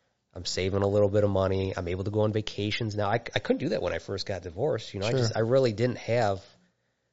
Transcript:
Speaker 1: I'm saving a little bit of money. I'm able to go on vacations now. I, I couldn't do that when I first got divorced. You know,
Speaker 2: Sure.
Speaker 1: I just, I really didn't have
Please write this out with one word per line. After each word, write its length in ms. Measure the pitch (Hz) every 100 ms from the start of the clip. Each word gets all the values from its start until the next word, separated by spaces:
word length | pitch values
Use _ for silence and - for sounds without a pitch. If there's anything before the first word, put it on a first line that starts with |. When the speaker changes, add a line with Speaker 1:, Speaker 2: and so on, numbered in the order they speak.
| _ _ _
Speaker 1:
I'm 120 | - 90
saving 360 | - 92 98
a 60 | 101
little 200 | 104 101
bit 140 | 104
of 60 | 104
money. 440 | 98 95 95 95 95
I'm 100 | 92
able 160 | 95 98
to 60 |
go 100 | 107
on 120 | 107
vacations 640 | 107 - - 104 - 110 104
now. 120 | 101
I, 140 | 113 - -
I 40 |
couldn't 200 | - 262
do 100 | 127
that 120 | 95
when 120 | 87
I 60 | 85
first 260 | - 95 -
got 160 | 92
divorced. 520 | 90 85 147 123 -
You 60 | 101
know, 80 | 101
Speaker 2:
Sure. 60 | 131
Speaker 1:
I 40 |
just, 160 | 113 110
I 40 |
really 300 | 113 131 127
didn't 280 | 101 127 113
have 420 | - 120 107 98 - - _ _ _ _ _